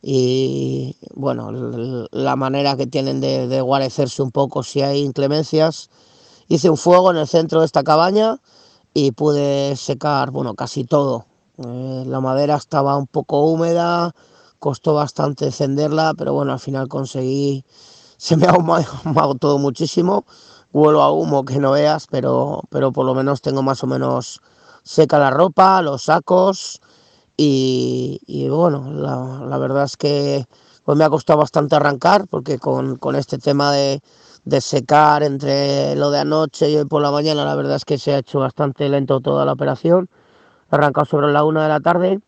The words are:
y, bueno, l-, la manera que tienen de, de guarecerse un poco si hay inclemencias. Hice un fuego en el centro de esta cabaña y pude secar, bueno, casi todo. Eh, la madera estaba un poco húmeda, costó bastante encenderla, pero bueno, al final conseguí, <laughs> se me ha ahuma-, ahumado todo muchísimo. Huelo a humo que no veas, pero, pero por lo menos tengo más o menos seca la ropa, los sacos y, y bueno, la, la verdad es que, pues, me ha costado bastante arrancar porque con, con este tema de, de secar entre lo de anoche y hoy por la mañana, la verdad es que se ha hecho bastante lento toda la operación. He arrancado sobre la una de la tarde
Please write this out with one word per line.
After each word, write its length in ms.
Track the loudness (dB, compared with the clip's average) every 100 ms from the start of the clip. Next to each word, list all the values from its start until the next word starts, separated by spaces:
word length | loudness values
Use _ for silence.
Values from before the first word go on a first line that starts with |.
y, 960 | 0 0 2 2 -2 -2 -4 -4 -8 -12 -18 -8
bueno, 340 | -6 -4 -8
l-, 560 | -10 -8 -8 -8 -8 -8
la 240 | -4 -2 -2
manera 400 | -2 0 0 -2
que 100 | -4
tienen 340 | -4 -4 -4
de, 280 | -2 -2 -2
de 120 | -4
guarecerse 640 | 0 -2 -2 -4 -4 -2
un 80 | -6
poco 320 | -2 -2 -2
si 180 | -6 -4
hay 200 | -2 -2
inclemencias. 880 | -2 -2 -2 0 0 0 0 -2 -16 _ _ _ _ _ _
Hice 240 | 2 2
un 60 | 2
fuego 340 | 6 6 6
en 60 | 2
el 100 | 2
centro 340 | 0 2 2
de 60 | 2
esta 160 | 0
cabaña 560 | 2 2 4 2 0 -2 _ _ _ _ _
y 160 | 0 0
pude 640 | 0 0 0 0 -2 -2
secar, 560 | -6 -6 -4 -2 -2 -2
bueno, 240 | -4 -8
casi 300 | -8 -8 -8
todo. 420 | 0 0 0 -4 -8 _ _ -16
Eh, 460 | -12 -10 -8 -8 -6
la 140 | -4
madera 340 | -2 0 0
estaba 420 | 0 0 0 2 0
un 120 | -2
poco 320 | -6 -2 0
húmeda, 720 | 2 2 0 0 0 0 -2 -6 _ _ _ _
costó 340 | -6 -2 0
bastante 520 | 0 0 -2 -4 -2 -6
encenderla, 680 | -2 -2 0 0 0 0 -2
pero 160 | -4
bueno, 200 | -2 -2
al 80 | -4
final 260 | -6 -6 -6
conseguí, 760 | -6 -6 -6 -4 -2 -2 -4 -8 _ -20
<laughs> 260 | -20 _ _
se 200 | 0 4
me 100 | 6
ha 60 |
ahuma-, 340 | 4 4 0 0 -6
ahumado 300 | -4 0 0
todo 240 | 0 2 2
muchísimo. 680 | 0 -2 -2 0 0 0 -4 -20 -20 -20 _
Huelo 300 | 4 6 6
a 80 | 4
humo 340 | 2 0 0
que 140 | 0 0
no 140 | 2
veas, 340 | 2 2 0 -2
pero, 540 | -4 0 0 -2 -6 -6
pero 220 | -2 -2
por 120 | 0
lo 120 | 0 0
menos 260 | 0 -2
tengo 220 | -2 -2
más 180 | -2 -2
o 60 | -2
menos 520 | -2 -2 -2 -6 -16 _ _ _ -20
seca 340 | -6 2 4 4
la 120 | 4
ropa, 520 | 4 2 6 4 6
los 220 | 0 -4
sacos 760 | 0 0 2 2 2 0 -8 -16 _ _ _ _ _ 0
y, 800 | 2 2 0 0 -2 -2 -4 -8 -10
y 220 | -6 -2
bueno, 420 | 2 2 0 -6
la, 540 | -6 -6 -6 -8 -10 -8
la 120 | -4
verdad 260 | -2 -2
es 120 | -2 -2
que, 480 | -2 -2 -2 -4 -6 _ _ _
pues, 140 | -2 2
me 60 |
ha 40 | 4
costado 300 | 2 2 2
bastante 380 | 4 0 2 2
arrancar 500 | 2 0 2 2 0
porque 320 | -8 -6 -6
con, 380 | -2 -2 -2 -4
con 180 | -4
este 240 | -4 -4 -4
tema 320 | 0 2 2
de, 300 | 2 0 -2 _ _ -20 -18
de 160 | -2 -2
secar 600 | 0 -4 4 6 6 4
entre 720 | 0 -2 -2 0 0 0 0
lo 160 | 0 0
de 80 | 0
anoche 500 | 0 0 0 0 2
y 80 | 2
hoy 80 | 0
por 140 | 0
la 120 | 2
mañana, 320 | 0 0 0
la 100 | -2
verdad 220 | -2 -2 -4
es 80 |
que 120 | -2 -4
se 160 | 0
ha 60 | -2
hecho 220 | -2 -2
bastante 480 | -2 -2 -4 -2 0
lento 320 | 0 2 0
toda 240 | 0 0
la 80 | 0
operación. 560 | -2 -2 -2 2 2 0 _ _ _ _ _ _
He 20 |
arrancado 300 | 2 2 2
sobre 280 | 0 2 2
la 120 | 2
una 180 | 2 0
de 60 | 0
la 100 | 0
tarde 400 | 0 2 0 -2